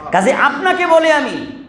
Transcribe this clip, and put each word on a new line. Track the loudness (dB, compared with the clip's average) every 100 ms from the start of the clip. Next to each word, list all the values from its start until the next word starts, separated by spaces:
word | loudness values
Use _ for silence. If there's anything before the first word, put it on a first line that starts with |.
| -2
কাজে | 0 0
আপনাকে | 2 0 0 -2 0 2
বলি | 2 4
আমি, | 2 0 -8 -10 -14